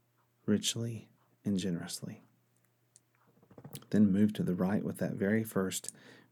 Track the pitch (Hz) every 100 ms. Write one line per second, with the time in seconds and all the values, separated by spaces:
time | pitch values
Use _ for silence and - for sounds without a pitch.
0 | _ _ _ _ - 104 - 117 120 110
1 | - _ _ _ 104 98 95 82 87 -
2 | - - - _ _ _ _ _ _ _
3 | _ _ _ _ _ - - - - 101
4 | 104 95 104 107 90 90 92 107 82 -
5 | 87 - 98 110 110 98 95 - - -
6 | - - -